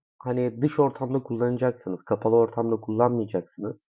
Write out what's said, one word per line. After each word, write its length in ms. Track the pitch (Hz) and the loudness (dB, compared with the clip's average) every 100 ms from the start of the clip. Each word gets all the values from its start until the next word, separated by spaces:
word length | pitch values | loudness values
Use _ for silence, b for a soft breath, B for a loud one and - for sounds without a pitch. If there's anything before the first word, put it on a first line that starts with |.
| _ _ | _ _
hani 440 | 127 123 123 113 | -4 -2 -2 -2
dış 180 | 147 - | -2 2
ortamda 440 | 139 - 127 135 | 0 0 -4 -4
kullanacaksınız, 800 | 127 117 123 123 127 120 - 92 | -4 -2 0 0 -2 -2 -8 -10
kapalı 320 | - 107 110 117 | -4 0 4 4
ortamda 400 | 113 - 113 110 | 4 0 -2 -2
kullanmayacaksınız. 1120 | 110 110 120 120 107 92 87 - 104 113 _ _ | -2 2 2 2 -2 -4 -6 -10 -10 -10 _ _